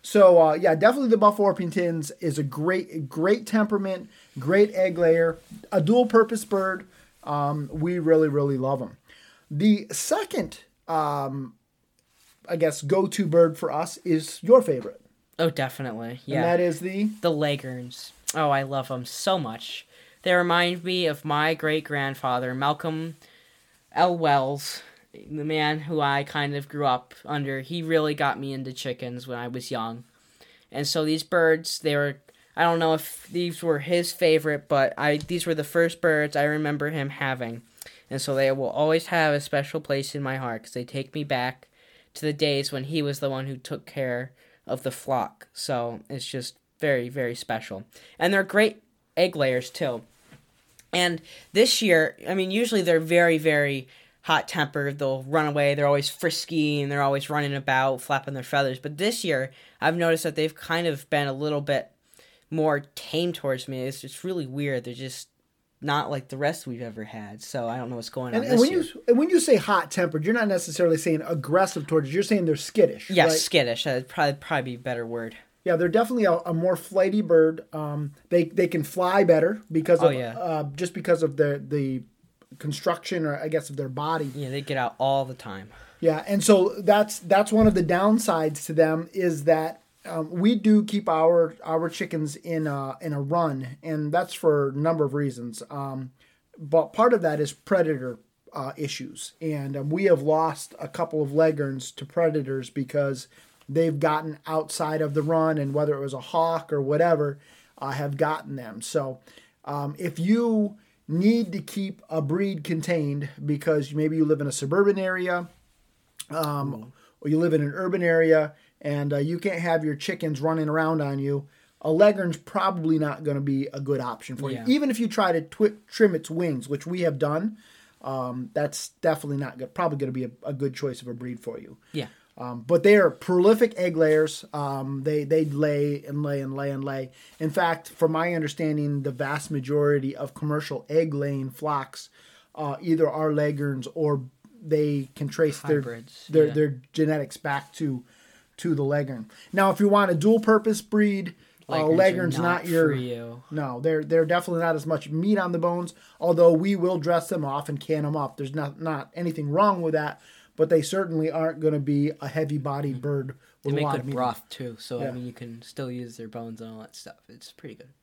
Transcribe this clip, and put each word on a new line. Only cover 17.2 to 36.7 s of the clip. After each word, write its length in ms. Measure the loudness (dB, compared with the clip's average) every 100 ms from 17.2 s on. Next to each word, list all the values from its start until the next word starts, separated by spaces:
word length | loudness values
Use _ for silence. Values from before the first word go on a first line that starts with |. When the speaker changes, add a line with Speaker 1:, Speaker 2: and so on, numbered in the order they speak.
Speaker 2:
The 100 | -2
Leghorns. 800 | 0 0 -2 -6 -10 -12 -14 -20 _ -8
Oh, 160 | -2 2
I 120 | 0
love 260 | 0 -6 -6
'em 140 | -8
so 320 | -8 -6 0 0
much. 480 | -2 -8 -12 -14 -16 _ -20 _
They 120 | 0
remind 500 | 2 4 2 2 -2
me 200 | -4 -2
of 200 | -2 -2
my 280 | -2 0 0
great-grandfather, 1000 | 0 -2 -2 -2 -4 -4 -4 -4 -2 -2
Malcolm 640 | -2 -2 -2 -4 -6 -8 -12 -20 _ _ _ _ _ _
L. 240 | 0 2 2
Wells, 680 | 2 2 0 -4 -8 -12 -14 _ _
the 320 | -20 -12 -8
man 360 | -4 -2 0 -2
who 200 | -4 -2
I 240 | 0 0
kind 300 | -2 -4 -4 -4
of 100 | -8
grew 200 | -2 0
up 280 | 0 -4 -20 -8
under. 340 | -6 -4 -6
He 220 | -6 -8
really 320 | 0 2 2
got 260 | 0 0 -2
me 140 | -6
into 180 | -8 -10
chickens 540 | -8 -8 -6 -8 -10 -10
when 120 | -10
I 100 | -8
was 220 | -10 -8
young. 340 | -6 -6 -8 -16 _ _ _ -20 _ _
And 140 | -6 -2
so 180 | 0
these 180 | 0 -2
birds, 560 | 0 2 4 4 0 -4
they 160 | -2
were, 280 | 0 0 -4 _ _ _ 0
I 60 |
don't 160 | 2 4
know 160 | 2
if 320 | 2 -2 -14 -8
these 320 | -4 -4 -4
were 180 | 0 0
his 320 | 2 0 0
favorite, 520 | 2 4 4 2 -4 0
but 280 | 2 2 2
I, 220 | 0 0
these 260 | -2 -4
were 100 | -2
the 80 | -4
first 380 | -2 2 2 2
birds 360 | 2 2 0 0
I 80 |
remember 440 | 0 0 -2